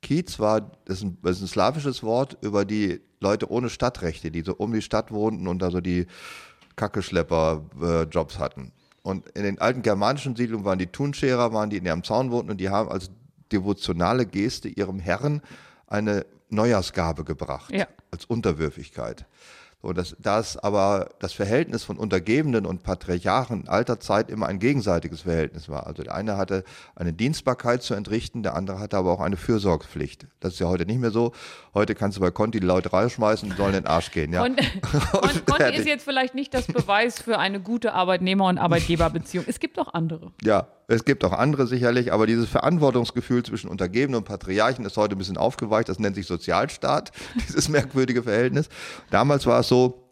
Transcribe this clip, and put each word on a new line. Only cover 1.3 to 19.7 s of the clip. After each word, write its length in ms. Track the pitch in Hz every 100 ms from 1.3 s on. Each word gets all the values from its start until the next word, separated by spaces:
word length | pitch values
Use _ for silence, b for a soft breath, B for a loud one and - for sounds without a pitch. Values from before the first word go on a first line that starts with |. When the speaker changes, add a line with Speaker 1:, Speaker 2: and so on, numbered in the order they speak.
| 92
Speaker 1:
ist 60 |
ein 40 | 95
slawisches 560 | - 98 156 143 123
Wort 340 | 110 117 135 -
über 240 | 107 101 98
die 340 | 107 101 85 _ _
Leute 280 | 98 104 110
ohne 200 | 113 123
Stadtrechte, 640 | - 123 - 87 80 82
die 100 | 82
so 120 | 85 90
um 180 | 104
die 80 | 110
Stadt 320 | 101 107 110
wohnten 340 | 107 110 110 92
und 120 | 90
da 100 | 92
so 80 | 90
die 280 | 90 90 87 B B B B B B -
Kackeschlepper, 880 | 104 107 92 90 80 82 80 80 76 65
äh, 200 | 85 82
Jobs 360 | 80 85 80 -
hatten. 320 | 69 - 64 _ b b
Und 260 | - 95 -
in 140 | -
den 160 | 101 98
alten 220 | 104 127
germanischen 540 | 110 98 101 143 139 117
Siedlungen 300 | 120 110 98
waren 140 | 92
die 80 | 90
Thunscherer, 680 | - 143 143 139 123 120
waren 160 | 110 107
die, 120 | 104
die 80 | 90
am 140 | 82
Zaun 280 | - 110 135
wohnten 200 | 120 107
und 60 | 104
die 100 | 95
haben 200 | 98 110
als 220 | 95 92 95 - _ _
devotionale 760 | 107 95 98 - 85 87 123 113
Geste 440 | 98 104 - -
ihrem 300 | - 95 95
Herrn 420 | 92 90 143 147 B B B B B
eine 380 | 104 107 101 - _ _
Neujahrsgabe 760 | 107 113 110 90 - 82 80
gebracht, 480 | 78 76 69 67 -
Speaker 2:
Ja. 140 | - 196 - _
Speaker 1:
als 140 | 87 -
Unterwürfigkeit. 1000 | 117 113 76 78 69 67 - 57 60 - B B B B